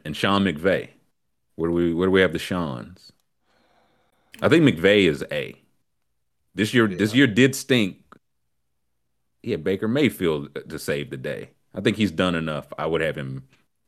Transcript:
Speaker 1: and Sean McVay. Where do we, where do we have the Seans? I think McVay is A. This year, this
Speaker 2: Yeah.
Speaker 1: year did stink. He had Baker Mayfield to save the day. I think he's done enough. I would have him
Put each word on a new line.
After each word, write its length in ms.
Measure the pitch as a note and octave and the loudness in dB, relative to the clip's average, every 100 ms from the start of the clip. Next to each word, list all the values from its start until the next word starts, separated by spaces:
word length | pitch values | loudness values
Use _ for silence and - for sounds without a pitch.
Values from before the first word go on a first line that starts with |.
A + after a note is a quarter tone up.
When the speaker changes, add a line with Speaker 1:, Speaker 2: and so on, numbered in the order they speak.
| - | -10
Speaker 1:
and 100 | D2 | -4
Sean 280 | G#2+ G2 | 0 2
McVay. 460 | G2 D2+ F#2 D#2+ - _ _ _ _ _ _ - | 2 0 0 0 -4 _ _ _ _ _ _ -6
Where 140 | E2 | -2
do 60 | F2 | 2
we, 180 | F2 | 0
where 140 | E2 F#2 | 2 4
do 40 | |
we 100 | F#2+ | 4
have 120 | F#2 | 4
the 60 | E2 | 0
Seans? 720 | - F#2 D#2 B1 - F2+ - _ _ _ _ _ _ _ _ _ _ _ _ - | -6 -4 -4 -8 -14 -20 -20 _ _ _ _ _ _ _ _ _ _ _ _ -10
I 80 | G2+ | 0
think 140 | D#3+ C#3+ | 4 4
McVay 400 | D#2 F#2 G#2 F2+ | 4 4 4 4
is 160 | C#2 - | 0 -6
A. 240 | D2 A#1 - _ _ _ _ _ _ _ _ _ | -8 -8 -14 _ _ _ _ _ _ _ _ _
This 200 | - A2 | -4 0
year, 140 | B2+ A2 | 2 2
this 260 | F2 G#2 | 2 0
Speaker 2:
Yeah. 40 | A#2+ | 4
Speaker 1:
year 80 | C3+ | 4
did 280 | G2+ C3 - | 4 2 2
stink. 420 | - B2 G2 - _ - _ _ _ _ _ _ _ _ _ _ _ _ | -2 0 0 -6 _ -20 _ _ _ _ _ _ _ _ _ _ _ _
He 80 | A#2 | -8
had 120 | F2+ | -4
Baker 240 | D#2+ F#2+ A2 | -2 -2 -2
Mayfield 680 | C3+ C3 - F2 D2+ C#2+ C2+ - | 2 0 2 -2 -2 -6 -14 -12
to 100 | D2+ | -10
save 300 | - D2 C2+ | -6 -6 -6
the 80 | C#2 | -10
day. 340 | C#2+ B1 - _ _ | -10 -10 -14 _ _
I 80 | F2+ | -2
think 160 | A2 G#2 | -2 2
he's 140 | G2+ | 0
done 240 | E2 F#2 E2+ | 2 0 0
enough. 320 | D#2+ D2 - - | -4 -6 -10 -8
I 80 | D#2+ | -4
would 160 | D#2+ | -2
have 140 | D#2 D2 | -2 -4
him 260 | C2+ C2 - _ _ _ | -10 -12 -16 _ _ _